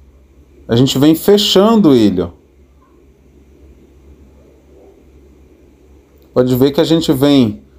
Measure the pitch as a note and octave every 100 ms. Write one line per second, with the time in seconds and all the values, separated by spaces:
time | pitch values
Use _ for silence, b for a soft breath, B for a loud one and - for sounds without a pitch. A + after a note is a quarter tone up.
0 | _ _ _ _ _ _ - A#2 C3+ C3
1 | D3+ - - G#3 - F#3 G#3+ A3+ D#3+ B2+
2 | G#2 F2+ E2+ - _ _ _ _ _ _
3 | _ _ _ _ _ _ - - _ _
4 | - - - _ _ _ _ - - _
5 | _ - _ _ _ _ _ _ _ _
6 | _ _ _ B2+ B2+ B2 C#3 C#3+ D3 E3
7 | D#3+ C3 C#3+ C#3 A2+ G#2 -